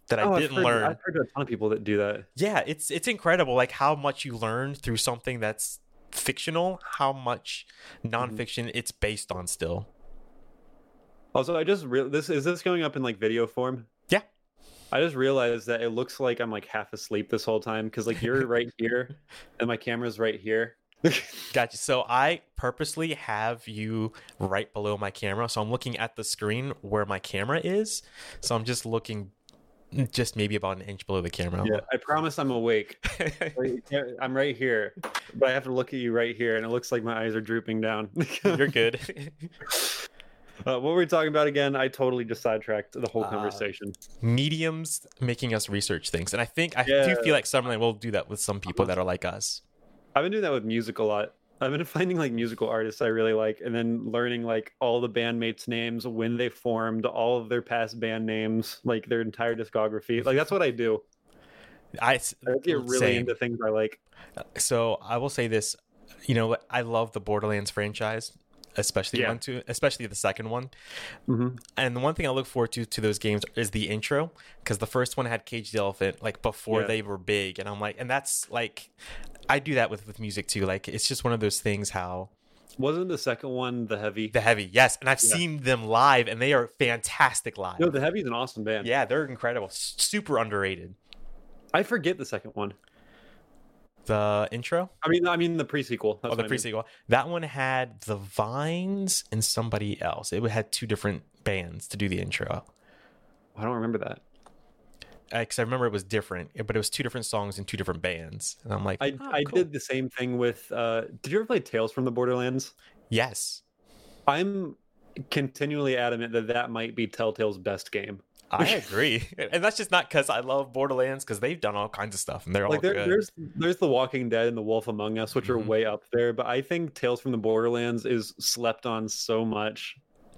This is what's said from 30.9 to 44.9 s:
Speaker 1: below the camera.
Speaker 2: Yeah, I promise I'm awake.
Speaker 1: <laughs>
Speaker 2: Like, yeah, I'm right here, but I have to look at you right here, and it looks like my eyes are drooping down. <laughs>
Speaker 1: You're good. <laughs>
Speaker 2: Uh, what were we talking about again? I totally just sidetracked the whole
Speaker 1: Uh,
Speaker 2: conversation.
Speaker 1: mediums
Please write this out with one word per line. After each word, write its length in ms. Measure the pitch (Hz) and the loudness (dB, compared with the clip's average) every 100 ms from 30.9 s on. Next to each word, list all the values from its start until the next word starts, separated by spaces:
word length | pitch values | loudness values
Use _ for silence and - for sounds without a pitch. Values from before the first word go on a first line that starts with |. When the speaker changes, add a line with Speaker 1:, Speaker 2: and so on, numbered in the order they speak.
| 98 - | -10 -4
Speaker 1:
below 140 | 95 | -2
the 100 | 85 | -2
camera. 420 | - 87 90 104 | -2 -2 0 2
Speaker 2:
Yeah, 80 | 107 - | 0 0
I 40 | 127 | -4
promise 400 | - 151 160 151 | 0 0 0 0
I'm 120 | 139 | -2
awake. 480 | 120 117 107 104 - - - | 0 2 2 0 -6 -6 -4
Speaker 1:
<laughs> 360 | 160 - 160 127 | -4 -2 -4 -2
Speaker 2:
Like, 280 | 131 123 - | -2 -2 -2
yeah, 120 | 143 127 123 | -4 -4 -4
I'm 160 | 131 131 | -2 2
right 200 | 143 117 | 0 0
here, 400 | 131 110 101 - - - - | 2 2 0 -6 -8 -8 -8
but 140 | 117 131 | 2 4
I 40 | |
have 120 | 131 | 4
to 80 | 131 | 0
look 220 | 127 123 | 0 0
at 60 | 135 | -2
you 120 | 120 | 0
right 220 | 117 117 113 | 2 2 2
here, 200 | 117 113 | 0 2
and 80 | |
it 60 | 113 | 0
looks 200 | 123 - | -2 0
like 140 | 120 | -2
my 200 | 113 113 | 0 -2
eyes 100 | 113 110 | 0 -2
are 40 | |
drooping 400 | 107 113 113 110 | 0 -2 0 0
down. 300 | 110 107 104 170 160 | 0 0 -2 -2 -2
<laughs> 160 | - | 0
Speaker 1:
You're 240 | 202 160 143 | 2 4 4
good. 300 | 123 117 120 - 143 143 - | 4 4 2 -6 -12 -14 -14
<laughs> 20 | 165 - - - - - - - - - - - 131 | -16 -12 -4 -2 0 -4 -8 -16 -20 -20 -20 -6 -2
Speaker 2:
Uh, 120 | 127 | 2
what 100 | 143 | 4
were 40 | 175 | 4
we 100 | 165 | 4
talking 220 | 165 156 | 4 4
about 180 | 147 151 | 4 4
again? 280 | 143 139 135 | 4 2 2
I 120 | 131 | 0
totally 360 | - 127 123 | 2 2 2
just 160 | 113 113 | -2 -2
sidetracked 520 | 117 110 113 107 - | 0 0 0 -2 -4
the 160 | 127 117 | -6 -2
whole 160 | 113 | -2
Speaker 1:
Uh, 20 | 101 | -2
Speaker 2:
conversation. 680 | 101 104 95 104 - 101 - - - | -2 -2 -2 -6 -6 -10 -10 -16 -4
Speaker 1:
mediums 840 | 117 123 147 160 160 160 160 | 2 2 2 0 -2 -2 -4